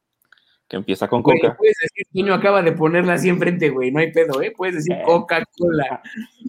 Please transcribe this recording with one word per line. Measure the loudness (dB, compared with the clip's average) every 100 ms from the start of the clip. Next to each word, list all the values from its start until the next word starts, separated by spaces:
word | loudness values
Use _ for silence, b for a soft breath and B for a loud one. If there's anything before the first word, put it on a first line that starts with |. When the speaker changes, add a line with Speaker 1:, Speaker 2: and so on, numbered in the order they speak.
| _ _ _ b b b _
Speaker 1:
que | -10
empieza | -6 -4 -2
con | 0
Speaker 2:
Güey, | 2 2
Speaker 1:
coca. | 2 2
Speaker 2:
puedes | 2 2
decir, | -4 -8 -8
Toño | -2 0
acaba | 2 2 4
de | 2
ponerla | 2 2 2 2
así | 0 0
enfrente, | 2 0 0 0
güey, | 0 -2
no | 0
hay | 0
pedo, | 2 2 0
¿eh? | -4
Puedes | -4 -6
decir | -4 -4
Speaker 1:
Eh. | -2
Speaker 2:
Coca-Cola. | 2 2 2 -2 -4 -4 -2 0 -2 -6 B -14 B _